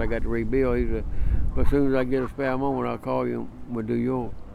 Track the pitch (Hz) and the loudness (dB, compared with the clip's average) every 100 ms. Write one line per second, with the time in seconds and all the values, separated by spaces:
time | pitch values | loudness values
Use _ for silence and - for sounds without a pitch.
0 | 113 113 113 117 113 135 127 120 117 107 | 2 0 0 0 0 0 2 0 0 -2
1 | 101 - - - - - 123 143 139 131 | 0 2 4 4 2 4 4 6 4 2
2 | 127 131 123 - 135 131 139 131 120 117 | 2 0 -2 -4 -2 0 0 -2 -4 -4
3 | 131 127 123 120 113 - - 117 110 120 | -4 -2 -2 -4 -6 -10 -8 -6 -2 -2
4 | 123 131 113 - - | 0 -2 -4 -8 -12